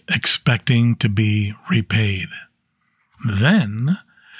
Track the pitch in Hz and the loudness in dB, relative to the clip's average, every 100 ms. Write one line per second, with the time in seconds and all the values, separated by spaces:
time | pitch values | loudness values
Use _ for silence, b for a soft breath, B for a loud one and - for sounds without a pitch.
0 | - - - - - 117 - 120 120 117 | -6 -4 -2 -2 0 0 2 2 2 2
1 | 117 101 107 104 101 - - 120 104 107 | 0 0 0 0 -2 -6 -2 -2 0 0
2 | 104 95 82 - - _ _ _ _ _ | 0 -4 -8 -14 -20 _ _ _ _ _
3 | _ - 120 98 135 214 107 107 135 190 | _ -8 -4 0 2 2 0 -2 -2 -2
4 | - B B | -6 B B